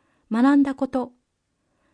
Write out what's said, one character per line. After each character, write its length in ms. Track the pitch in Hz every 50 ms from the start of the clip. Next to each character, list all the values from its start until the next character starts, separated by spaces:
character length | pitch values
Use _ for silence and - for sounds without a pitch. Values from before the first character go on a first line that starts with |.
| _ _ _ _ _ -
学 280 | 220 226 247 277 285 285
ん 60 | 277
だ 120 | 277 269
こ 140 | 269 269 262
と、 240 | - 262 247 254 _ _ _ _ _ _ _ _ _ _ _ _ _ _ _ _